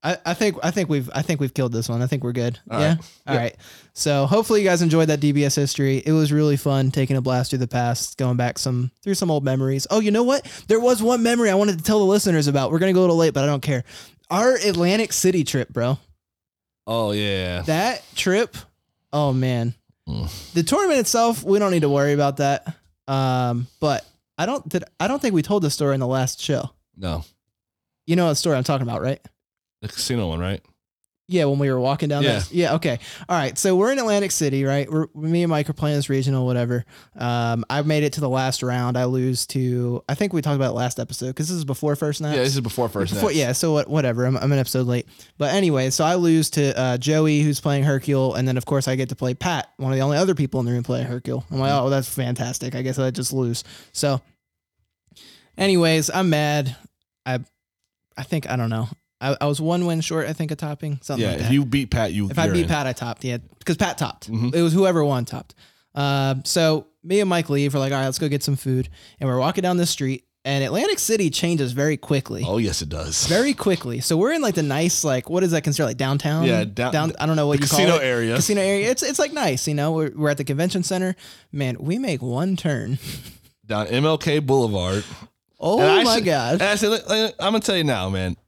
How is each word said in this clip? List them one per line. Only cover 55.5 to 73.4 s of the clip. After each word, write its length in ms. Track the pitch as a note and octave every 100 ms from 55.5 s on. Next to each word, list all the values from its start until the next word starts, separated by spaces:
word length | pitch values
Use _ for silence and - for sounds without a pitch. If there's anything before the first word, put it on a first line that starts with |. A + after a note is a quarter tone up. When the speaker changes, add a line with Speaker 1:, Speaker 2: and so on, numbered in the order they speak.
| -
Speaker 1:
anyways, 520 | F#3+ F#3 E3 D#3+ D3+
I'm 200 | F3+ F#3+
mad. 460 | D3+ D3+ D3 C3+ B2 - _ _ _ -
I, 140 | B2+ B2+ _ _ _ _ _ _ -
I 60 |
think, 260 | C3 D#3+ -
I 60 | B2+
don't 140 | A#2
know. 180 | A2+ A2 - _ _
I, 140 | B2+ C#3
I 40 | D3
was 120 | C#3+
one 260 | D#3 F3 F3
win 140 | E3
short, 260 | D#3+ D#3+ C3
I 60 |
think, 180 | D#3+ D#3
of 60 | D3+
topping, 420 | D#3 D3 D#3 C#3+
something 200 | - C3+
Speaker 2:
Yeah, 100 | A2+
Speaker 1:
like 80 | -
Speaker 2:
if 60 | G2
Speaker 1:
that. 60 |
Speaker 2:
you 120 | C3+ C#3
beat 260 | C#3 B2+
Pat, 220 | - A2
you, 160 | F2+ G2+
Speaker 1:
If 100 | -
I 60 | E3
Speaker 2:
you're 80 |
Speaker 1:
beat 80 | F3
Speaker 2:
in. 40 | E3
Speaker 1:
Pat, 180 | D#3 C3+
I 60 |
topped. 300 | B2 A#2+ A2+ B2+
Yeah, 140 | A#2+ - _ -
'cause 100 | D#3+
Pat 220 | G3 D3
topped. 340 | C3+ - -
Speaker 2:
Mm-hmm. 240 | A2 A#2+ D#3
Speaker 1:
It 60 |
was 100 | E3+
whoever 300 | E3 F#3+ E3+
won 220 | D3 C3 A#2+
topped. 300 | C3 - _ - _ _
Um, 500 | - C#3+ C#3 C3+ C3+ -
so 420 | - D#3+ D#3 - _
me 160 | E3 G3
and 100 | G3+
Mike 200 | F3 E3
leave. 240 | C#3+ C#3+
We're 80 | C#3
like, 100 | C3+
"All 80 | C#3
right, 60 | C3+
let's 120 | C3
go 100 | D#3
get 140 | C#3
some 120 | - C#3
food." 320 | C3+ B2+ B2+ - - _
And 80 | C#3
we're 80 | B2+
walking 240 | C3 -
down 140 | F3+ F3+
the 100 | F3
street, 380 | - C3+ C3 _ _ C3
and 180 | C#3
Atlantic 360 | C3+ D#3 F4+ G#4
City 300 | - A3 F3+
changes 440 | C#3+ E3+ E3+ C3
very 240 | B2 D3 D3
quickly. 480 | - C#3 - G#2 -
Speaker 2:
Oh, 120 | G#2
yes, 220 | A2 D2+
it 60 | D2+
does. 380 | D#2 D2+ D#2 -
Speaker 1:
Very 260 | F3+